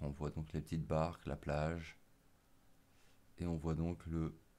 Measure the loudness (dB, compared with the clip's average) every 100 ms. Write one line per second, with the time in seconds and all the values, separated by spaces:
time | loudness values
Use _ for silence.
0 | -4 -2 -2 -2 -4 -4 -2 -2 2 4
1 | 2 0 -6 -4 0 2 2 -2 -6 -14
2 | -20 -20 -20 -20 -20 -20 -20 -20 -20 -20
3 | -20 -20 -12 -2 0 2 2 2 2 0
4 | -2 0 0 -2 -16